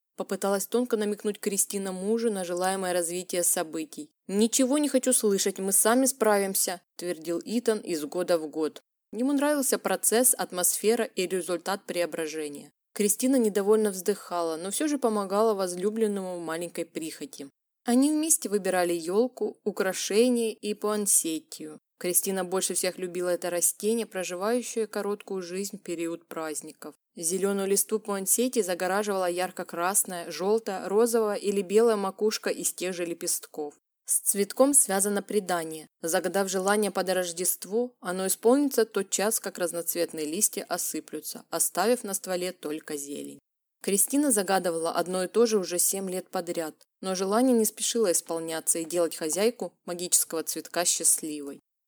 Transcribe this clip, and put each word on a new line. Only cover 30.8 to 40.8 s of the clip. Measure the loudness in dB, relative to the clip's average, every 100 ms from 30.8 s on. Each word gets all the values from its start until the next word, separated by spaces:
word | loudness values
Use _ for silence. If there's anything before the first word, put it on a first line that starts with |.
| 0
розовая | 2 4 4 2 0
или | -2 -2
белая | 2 4 4 4
макушка | 0 0 0 0 -2
из | -2 -4
тех | -4 -4
же | -4 -4
лепестков. | -4 -4 -4 -6 -10 -10 -12 _ _ -2
С | 0
цветком | 0 0 2 4 4
связано | 6 4 2 0 -2
предание. | -2 -2 0 -2 -4 -8 -14 _
Загадав | 0 2 2 0 0
желание | 0 2 2 2
под | 0 0
Рождество, | 0 -2 -2 -2 -4 -4 -2 -2 -6
оно | -6 -2 -2
исполнится | 2 4 6 4 2 2
тот | 0 -2
час, | 0 0 0
как | -4 -4
разноцветные | -4 -4 -4 -2 -2 -2 -4
листья | 0 0 0 -4
осыплются, | -4